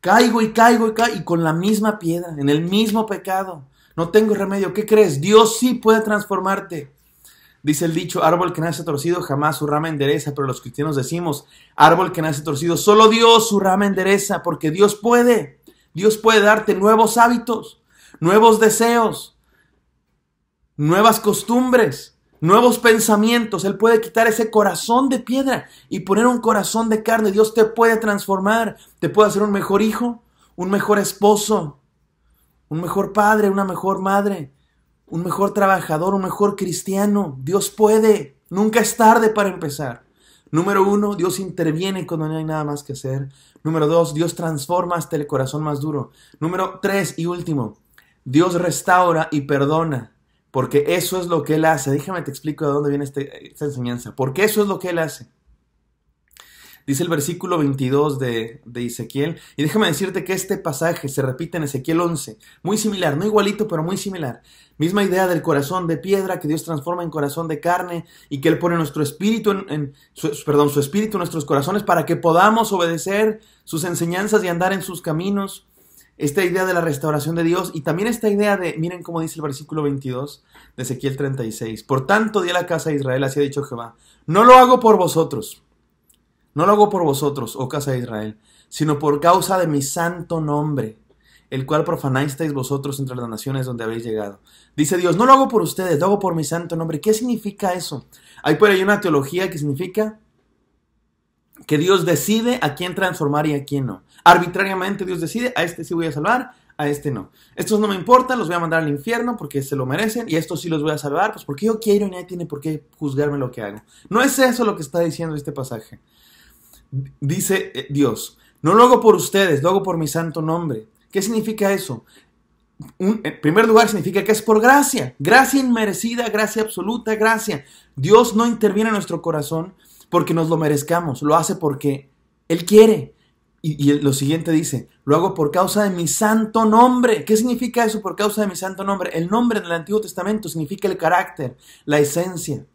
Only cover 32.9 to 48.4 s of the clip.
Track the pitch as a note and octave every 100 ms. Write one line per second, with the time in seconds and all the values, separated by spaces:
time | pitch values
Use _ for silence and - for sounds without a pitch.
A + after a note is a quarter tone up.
32.9 | G3 F#3+ G#3 G#3 G#3+ G#3 G3 G3 F3 F#3
33.9 | F#3+ F#3+ G3+ G3+ F#3+ C#3 _ _ _ _
34.9 | _ _ E3 F3 E3+ G3+ G3+ G3 F#3+ E3
35.9 | D#3 F3+ G3 F#3 F3+ G3+ G3+ F#3 D#3+ -
36.9 | F#3+ G#3 G3+ F3+ C3+ C3 F#3+ G3 - G#3+
37.9 | A3 A3 G3+ C#3+ _ _ E3+ G#3+ A3+ G#3
38.9 | - A3 A3+ A3 G#3+ G3 E3+ D#3+ C3+ C#3
39.9 | A#2 _ _ _ _ _ D3+ F#3 G3 G3
40.9 | G#3 G#3 G3 F3+ F3+ F#3 E3+ D#3+ D#3 F#3+
41.9 | F#3+ E3+ E3 D#3 D#3+ D#3 D#3 D3 C#3+ -
42.9 | C3+ C3 C3+ C3+ _ _ _ D3+ E3 D3+
43.9 | E3 D#3+ D3+ E3 E3+ E3+ D3+ C#3 F3 F3
44.9 | F3 E3 D#3 D3 C3+ C3 D3 D#3 C#3+ D3+
45.9 | D3 A#2 _ _ _ D#3+ F#3 F#3 F#3+ G3
46.9 | G3 F#3 - E3+ F3 D#3 D3 A2 - _
47.9 | _ _ _ - C3+